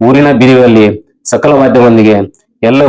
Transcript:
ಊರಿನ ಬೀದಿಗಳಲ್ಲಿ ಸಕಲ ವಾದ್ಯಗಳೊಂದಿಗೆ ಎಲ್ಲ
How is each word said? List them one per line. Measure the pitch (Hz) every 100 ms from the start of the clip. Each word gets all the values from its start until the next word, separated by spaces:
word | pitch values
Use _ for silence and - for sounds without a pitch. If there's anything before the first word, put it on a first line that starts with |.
ಊರಿನ | 117 135 143 123
ಬೀದಿಗಳಲ್ಲಿ | 127 127 123 110 104 104 - _ -
ಸಕಲ | 113 - 139
ವಾದ್ಯಗಳೊಂದಿಗೆ | 131 123 120 113 107 101 98 _ _ _ 113
ಎಲ್ಲ | 135